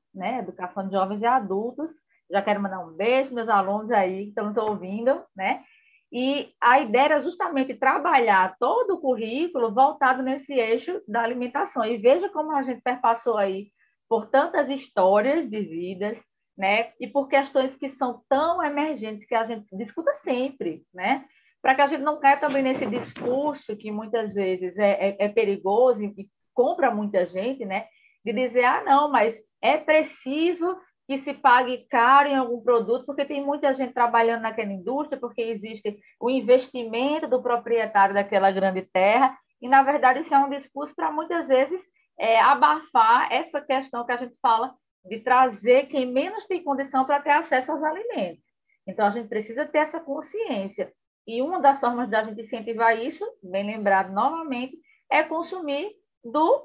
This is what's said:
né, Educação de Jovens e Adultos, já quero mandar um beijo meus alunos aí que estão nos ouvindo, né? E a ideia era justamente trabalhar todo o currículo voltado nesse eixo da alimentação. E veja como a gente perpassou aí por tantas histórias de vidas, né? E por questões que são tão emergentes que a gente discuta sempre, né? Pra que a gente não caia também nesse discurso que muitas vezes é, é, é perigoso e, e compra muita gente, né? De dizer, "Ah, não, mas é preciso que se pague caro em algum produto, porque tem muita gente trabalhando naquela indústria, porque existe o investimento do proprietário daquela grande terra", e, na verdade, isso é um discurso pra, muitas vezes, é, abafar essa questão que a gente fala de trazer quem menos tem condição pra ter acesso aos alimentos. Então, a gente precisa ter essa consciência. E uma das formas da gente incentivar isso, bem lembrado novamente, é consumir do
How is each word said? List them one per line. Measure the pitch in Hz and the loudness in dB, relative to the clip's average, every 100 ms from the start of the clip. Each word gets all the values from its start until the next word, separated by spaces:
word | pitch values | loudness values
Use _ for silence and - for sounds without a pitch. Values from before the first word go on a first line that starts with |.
| _ | _
né, | 190 190 247 | -10 -6 -6
Educação | 180 - 180 202 190 | -8 -10 -10 -8 -4
de | |
Jovens | 196 190 208 | -2 0 0
e | 233 | 0
Adultos, | 254 190 196 233 262 320 - _ _ _ | 0 0 -4 -6 -6 -10 -12 _ _ _
já | 196 | -2
quero | 208 202 | 0 -2
mandar | 196 185 | -2 -8
um | 165 | -10
beijo | 160 220 262 269 | -4 0 0 0
meus | 240 220 | -6 0
alunos | 202 190 214 214 | 2 2 -4 0
aí | 214 185 190 | 0 0 -4
que | 208 | -8
estão | 220 208 | -6 -4
nos | 214 | -2
ouvindo, | 214 196 185 208 240 330 - 190 | -2 -4 -8 -2 -2 -2 -6 -6
né? | 196 - - _ _ _ _ | -4 -4 -10 _ _ _ _
E | 240 262 285 - _ | -4 -2 -2 -6 _
a | 240 269 | 4 4
ideia | 226 247 | 4 2
era | 302 294 | 2 2
justamente | 294 349 359 269 262 | -2 -4 -4 -2 -4
trabalhar | 214 269 311 330 277 226 190 185 - | 0 0 0 2 2 4 4 2 0
todo | 254 466 415 | -2 0 0
o | 349 | -2
currículo | 269 226 220 262 349 294 226 | -2 -2 -4 -4 -4 -2 0
voltado | 214 285 302 262 262 | 4 2 4 0 0
nesse | 262 277 - | -2 -6 -2
eixo | 269 220 233 - 381 220 | -2 0 -2 -2 -8 -4
da | 233 | -4
alimentação. | 233 247 247 277 - - | -2 -4 -6 -4 -4 -4
E | 220 233 | -4 2
veja | 233 339 403 | 4 4 2
como | 311 311 | -4 -2
a | 285 | -2
gente | 262 240 | -4 -4
perpassou | 247 269 226 226 240 214 | -6 0 0 0 0 0
aí | 196 190 208 _ _ _ _ | -2 -4 -10 _ _ _ _
por | 226 214 | -2 2
tantas | 269 330 330 262 | 2 2 0 -2
histórias | 277 - 202 190 208 254 330 240 | -6 -4 2 4 4 4 0 -2
de | 214 | -6
vidas, | 170 165 180 185 208 233 _ _ _ - | -8 -8 -8 -6 -8 -8 _ _ _ -4
né? | 190 214 226 - | 0 0 -2 -8
E | 247 | -4
por | 277 277 | -4 2
questões | 277 277 269 262 - | 0 2 0 -2 -4
que | 285 | -12
são | - 254 226 _ | -6 -6 -6 _
tão | 269 330 349 | 0 2 0
emergentes | 302 285 311 240 220 208 - | -2 -2 -4 -6 -10 -12 -4
que | |
a | 226 | -4
gente | 226 220 - | -2 -8 -12
discuta | 190 240 - 330 605 | -12 -10 -4 -4 -4
sempre, | 349 247 269 - 170 156 _ | -4 -4 -4 -6 -8 -8 _
né? | 180 202 269 - _ _ _ | -6 -4 -4 -6 _ _ _
Pra | 269 | 0
que | 269 | 4
a | 277 | 2
gente | 302 | 0
não | 294 302 | -4 2
caia | 277 285 | 4 4
também | 302 269 | 0 0
nesse | 262 262 208 | -2 -2 -4
discurso | 247 - - 240 269 294 285 - 214 | -6 -8 -8 -4 -2 -2 -4 -10 -12
que | 214 | -10
muitas | 208 214 233 214 | -10 -4 -4 -2
vezes | 196 185 185 180 185 | -2 -2 -2 -4 0
é, | 202 - 196 | 2 2 -2
é, | 196 208 | 0 0
é | |
perigoso | 220 202 196 185 220 254 208 | 0 0 0 0 4 4 2
e, | 202 196 | -4 -10
e | - _ _ | -18 _ _
compra | - 269 359 254 | 0 0 2 0
muita | 208 208 196 175 | 0 -2 -2 -2
gente, | 185 233 269 | -4 -6 -6
né? | 196 196 - _ _ _ | -6 -8 -8 _ _ _
De | 226 | -6
dizer, | 226 254 247 | -4 0 2
"Ah, | 247 - | 2 2
não, | - 269 294 | 2 2 4
mas | 254 220 220 _ _ | 2 2 -2 _ _
é | 220 302 | 0 0
preciso | 311 311 302 - 262 294 339 330 349 359 - _ - | 2 2 2 -6 -6 -2 -2 0 -4 -6 -14 _ -8
que | 269 | -6
se | 285 | -6
pague | 277 269 247 254 247 - | 0 4 4 2 -4 -2
caro | 247 240 285 285 | 2 6 6 6
em | |
algum | 269 240 240 | 0 -2 -2
produto, | 240 233 202 254 269 | 0 0 0 -4 -4
porque | 277 | -6
tem | 277 285 | -4 -4
muita | 277 294 285 | -4 -2 0
gente | 269 247 | 0 -4
trabalhando | 247 233 233 226 226 | 0 2 4 2 0
naquela | 226 226 208 | -4 -6 -6
indústria, | 190 180 277 294 262 | -8 -6 -6 -6 -8
porque | 240 240 | -8 -6
existe | 226 208 220 220 208 208 _ _ | -6 -6 -10 -10 -10 -10 _ _
o | 240 | -2
investimento | 262 214 262 - - 226 226 277 311 302 | 0 4 4 4 -10 -6 -2 -2 -2 0
do | 254 | -2
proprietário | 247 240 226 233 214 202 196 | 0 -2 0 0 2 4 4
daquela | 202 196 196 196 | 4 0 2 2
grande | 190 190 185 | 2 0 -2
terra", | - 185 196 240 262 - _ _ | -2 2 4 4 2 0 _ _
e, | 247 | 4
na | 269 | 4
verdade, | 269 294 254 262 | 4 4 2 2
isso | 320 | 2
é | 277 | 2
um | 277 | 2
discurso | 285 - 277 294 | -2 -10 -10 -10
pra, | - 320 | -6 -4
muitas | 302 330 339 269 | -4 -4 -4 2
vezes, | 254 285 370 - _ _ - | 2 2 -4 -10 _ _ -4
é, | 220 226 | 2 4
abafar | 226 269 294 311 - 247 220 254 - | 6 6 4 2 0 2 6 4 2
essa | 254 330 285 | -2 -4 -6
questão | 285 269 269 240 | -2 -4 -2 -8
que | 240 | -4
a | 240 | -4
gente | 240 - | -6 -2
fala | 240 226 269 - _ _ | 2 2 0 -8 _ _
de | 180 - | -14 -8
trazer | - 254 254 196 220 254 269 | 2 4 4 2 4 4 4
quem | 285 | -2
menos | 254 254 349 427 - | 0 -2 -2 -6 -6
tem | 359 | -6
condição | 285 269 277 262 | -4 -4 -2 -2
pra | 262 285 | 2 0
ter | 294 | 2
acesso | 302 330 262 262 | 2 2 -2 0
aos | 294 | -2
alimentos. | 311 370 480 330 180 165 _ _ _ _ - | -2 -4 -6 -6 -6 -8 _ _ _ _ -12
Então, | 185 208 | -2 0
a | |
gente | 233 208 | 0 -6
precisa | 214 214 240 | -6 -6 -6
ter | 294 302 | -2 0
essa | 311 330 | 0 -4
consciência. | 277 302 - 427 403 214 196 - 180 _ _ _ - | -8 -10 -8 -8 -6 -6 -6 -8 -10 _ _ _ -8
E | 233 | -4
uma | 294 370 | -4 2
das | 277 269 | 4 4
formas | 247 240 214 | 0 -2 -2
da | 220 | -2
gente | 220 214 | -2 -10
incentivar | 220 226 214 220 226 220 | -10 -10 -8 0 2 2
isso, | 254 269 453 - | -4 -8 -12 -12
bem | 180 190 | -8 -6
lembrado | 202 220 202 190 190 | -4 -2 2 2 2
novamente, | 196 269 330 311 247 262 - _ _ _ | -2 -2 -2 -6 -6 -8 -14 _ _ _
é | 302 | -2
consumir | 320 320 330 370 294 285 415 - _ _ 233 | 0 -6 -6 -10 -6 -6 -8 -14 _ _ -6
do | 294 339 554 | 0 2 2